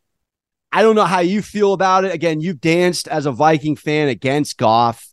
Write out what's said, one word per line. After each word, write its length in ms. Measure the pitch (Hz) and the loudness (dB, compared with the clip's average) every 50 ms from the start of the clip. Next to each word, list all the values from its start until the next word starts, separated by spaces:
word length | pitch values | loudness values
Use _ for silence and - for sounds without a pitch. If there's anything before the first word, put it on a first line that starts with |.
| _ _ _ _ _ _ _ _ _ _ _ _ _ _ | _ _ _ _ _ _ _ _ _ _ _ _ _ _
I 100 | 151 180 | 0 2
don't 140 | 214 226 220 | 2 4 4
know 80 | 214 196 | 2 0
how 160 | 165 196 180 | 0 0 0
you 220 | 175 175 202 214 | 0 0 -2 -4
feel 300 | - - - 208 202 196 | -6 -6 -2 0 0 0
about 320 | 196 165 190 190 185 190 190 | 2 2 2 2 2 2 0
it. 80 | 190 | -2
Again, 280 | 175 156 165 165 156 156 | -4 -2 -2 -2 -2 -2
you've 200 | 156 190 175 127 | -4 -6 -6 -2
danced 480 | - 160 165 175 180 180 165 - - - | 0 0 2 2 2 0 0 -4 -8 -6
as 180 | 151 156 135 | -6 -4 -4
a 60 | 147 | -4
Viking 440 | 123 107 151 160 160 139 139 151 143 | -2 2 2 2 2 2 0 -4 -6
fan 320 | - - 156 151 151 151 143 | -4 -4 -4 -2 0 0 -2
against 480 | 117 - - 131 139 151 143 - - | -2 -2 -4 -2 -2 -2 -4 -4 -4
Goff. 500 | - 127 110 113 117 120 117 117 - - - | -2 0 2 4 2 2 0 -2 -6 -14 -20